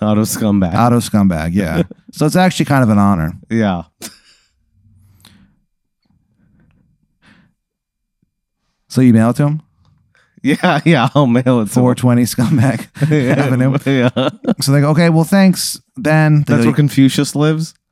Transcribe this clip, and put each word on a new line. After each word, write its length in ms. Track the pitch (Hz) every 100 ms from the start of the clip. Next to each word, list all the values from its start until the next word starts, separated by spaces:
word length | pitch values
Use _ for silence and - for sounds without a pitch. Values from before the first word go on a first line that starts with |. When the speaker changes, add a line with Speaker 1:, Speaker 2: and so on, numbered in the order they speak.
Speaker 1:
Otto 220 | 107 107
Scumbag. 500 | 107 - 110 101 90
Speaker 2:
Otto 260 | 101 117 120
Scumbag, 520 | 107 104 98 82 80
yeah. 300 | 92 87 80 - -
Speaker 1:
<laughs> 160 | -
Speaker 2:
So 140 | - 151
it's 100 | 180
actually 300 | 185 - 160
kind 180 | 139
of 60 | 117
an 80 | 104
honor. 340 | 101 95 80 87 -
Speaker 1:
Yeah. 340 | 113 104 90 85 - - - _ _ _ _ _ _ _ _ _ _ - _ _ _ _ _ _ _ _ _ _ _ _ _ _ _ _ _ _ _ _ _ _ _ _ _ _ _ _ _ _ _ _ _ _ _ -
Speaker 2:
So 120 | -
you 120 | 127
mail 180 | 110 113
it 60 | 123
to 100 | 147
him? 140 | 156 _ _ _ _ _ _ _ _
Speaker 1:
Yeah, 380 | 135 143 180 143
<laughs> 20 |
yeah, 240 | - 160 120
I'll 120 | - 135
mail 160 | 120
it 20 | 127
to 140 | 123
him. 60 | 107
Speaker 2:
Four 280 | 127 123
twenty 280 | 123 123 120
Scumbag 680 | 120 - - 139 131 113 - - 147
Speaker 1:
<laughs> 0 |
Yeah, 340 | 151 127 139
Speaker 2:
Avenue. 320 | 143 127 131 135 -
Speaker 1:
yeah. 420 | 135 123 - 139 - - -
Speaker 2:
So 120 | 139
they 80 | 143
go, 100 | 143
"Okay, 200 | 156 170
well, 140 | 160
thanks, 560 | 160 196 190 175 - - _ -
Ben." 420 | 139 156 156 151
They 60 | 147
Speaker 1:
That's 80 | 120
Speaker 2:
go, 40 | 117
Speaker 1:
where 60 | 131
Confucius 580 | 143 - 135 - 143
lives? 400 | 143 151 156 160 - _